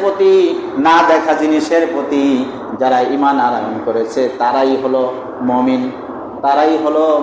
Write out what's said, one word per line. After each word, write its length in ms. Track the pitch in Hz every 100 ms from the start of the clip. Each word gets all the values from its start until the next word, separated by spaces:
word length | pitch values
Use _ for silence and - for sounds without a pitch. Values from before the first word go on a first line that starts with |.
প্রতি, 600 | 196 190 190 190 170 - - 131
না 260 | 156 165 170
দেখা 260 | 160 160
জিনিসের 540 | 151 156 156 156 165 165
প্রতি, 520 | 143 135 143 139 127 131 - - -
যারা 220 | 131 131
ঈমান 380 | 123 139 139 135
আনয়ন 400 | 123 117 107 110 117
করেছে 440 | 113 113 131 123 -
তারাই 380 | 120 135 135 135
হলো 300 | 131 131 127 127 - -
মুমিন, 500 | 123 123 127 127 127 - - - - -
তারাই 360 | 139 143 156 156 151
হলো 360 | 156 156 147